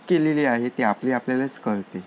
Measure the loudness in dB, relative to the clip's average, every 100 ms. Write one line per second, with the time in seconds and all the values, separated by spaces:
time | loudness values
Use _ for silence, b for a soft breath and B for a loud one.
0 | 0 2 2 2 2 2 -2 0 0 0
1 | 0 -2 0 -2 -2 -6 -4 -4 -6 -10